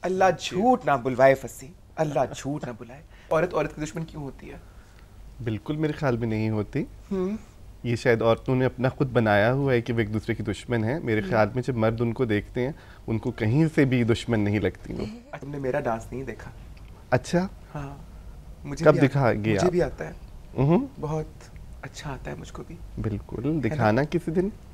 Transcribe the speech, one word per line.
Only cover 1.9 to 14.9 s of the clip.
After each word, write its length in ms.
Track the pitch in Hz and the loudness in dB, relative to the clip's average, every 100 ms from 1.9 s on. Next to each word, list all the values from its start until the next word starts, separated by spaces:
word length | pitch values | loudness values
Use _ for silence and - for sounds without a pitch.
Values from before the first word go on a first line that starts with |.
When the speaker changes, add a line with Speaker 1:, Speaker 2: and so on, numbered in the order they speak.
| - | -4
Speaker 1:
अल्लाह 280 | 156 147 120 | -2 2 0
झूठ 400 | - 135 147 127 | -2 -6 -6 -6
ना 60 | |
बुलाए। 280 | 113 117 131 - - - | -12 -14 -18 -20 -20 0
औरत 220 | 160 175 | 0 2
औरत 180 | 170 151 | 0 -2
की 80 | 151 | -4
दुश्मन 220 | 151 170 | -8 -6
क्यों 200 | 160 156 | -10 -10
होती 240 | 139 - - | -12 -12 -16
है? 120 | - - - - - - - - - | -16 -18 -20 -20 -20 -20 -20 -20 -10
Speaker 2:
बिल्कुल 340 | 113 107 - 151 | -6 -6 -6 -2
मेरे 160 | 156 | -2
ख्याल 260 | 147 143 120 | 0 0 0
में 100 | 117 | 0
नहीं 220 | 107 110 | 0 0
होती। 360 | 107 104 139 226 - - | 0 -2 -4 -4 -10 -6
Speaker 1:
हम्म। 280 | 190 185 214 - - - - | -4 -2 -4 -10 -20 -20 -10
Speaker 2:
ये 120 | 120 117 | -4 0
शायद 260 | 127 117 | 4 4
औरतों 320 | 113 113 - | 6 2 2
ने 100 | 127 | 2
अपना 240 | 131 - 120 | 2 2 -2
खुद 180 | - 139 | 0 0
बनाया 440 | 120 110 104 107 | 2 4 6 6
हुआ 220 | 135 139 | 4 2
है 100 | 123 | 2
कि 100 | 117 | 2
वो 80 | 117 | 0
एक 120 | 104 | 0
दूसरे 220 | 107 - | -2 -2
की 80 | 110 | -4
दुश्मन 420 | 107 95 - 117 | -2 -4 -2 0
है। 180 | 110 151 | 0 -2
मेरे 180 | 151 107 | 0 0
Speaker 1:
हम्म। 100 | 98 | 2
Speaker 2:
ख्याल 200 | 117 107 117 | 2 2 2
में 60 | |
जब 140 | 123 120 | -2 0
मर्द 240 | 110 117 | 0 2
उनको 260 | 120 113 127 | -2 0 0
देखते 340 | 104 - - | 0 -2 -4
हैं, 140 | 123 160 - - - | -4 -4 -14 -16 -4
उनको 220 | 113 127 | -4 -4
कहीं 380 | 113 107 131 160 | -2 2 4 4
से 160 | 160 | 4
भी 200 | 135 127 | 4 4
दुश्मन 360 | 117 113 - 117 | 4 2 2 2
नहीं 200 | 104 104 | 2 2
लगती 320 | 95 - - | 0 -2 -10